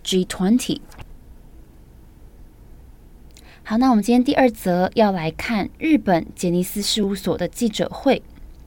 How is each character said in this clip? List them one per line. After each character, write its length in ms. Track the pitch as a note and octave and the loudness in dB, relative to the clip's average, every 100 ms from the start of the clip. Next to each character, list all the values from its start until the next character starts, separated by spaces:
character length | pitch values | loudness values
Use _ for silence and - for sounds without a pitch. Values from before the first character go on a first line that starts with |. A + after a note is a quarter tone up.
G 200 | - F#3 | -2 -2
twenty。 560 | F#3 - F#3 B3 - - - - - - - - - - - - - - - - - - - - - - - - - - - - - - | -2 -2 2 2 0 -6 -8 -20 -20 -20 -20 -20 -20 -20 -20 -20 -20 -20 -20 -20 -20 -20 -20 -20 -20 -20 -20 -20 -20 -20 -20 -20 -20 -20
好， 160 | - A3 | -4 2
那 100 | C4 | 4
我 60 | A3 | 2
们 80 | |
今 100 | G3+ | 4
天 100 | B3 | 2
第 120 | B3 - | 2 4
二 120 | C4 | 2
则 400 | A3 F#3 F3 F3+ | 2 0 0 0
要 180 | - G#3 | 2 2
来 200 | F#3+ D#3+ | 2 -4
看 400 | - - A3 - - | -6 -4 -4 -4 -6
日 180 | D#4+ D4 | 0 0
本 300 | G#3 E3+ D#3 - | 2 0 0 -4
杰 160 | F3+ | -2
尼 100 | F3 | 0
斯 220 | F#3 G#3 | -2 -4
事 180 | G3+ A3 | -4 -2
务 140 | G3 G3 | -2 -2
所 200 | F#3 D#3+ | -4 -4
的 120 | E3+ | -4
记 200 | - A#3 | -2 -4
者 220 | - F3 | -2 -6
会。 320 | - C4+ A#3 - - - - | -2 0 0 -2 -20 -20 -20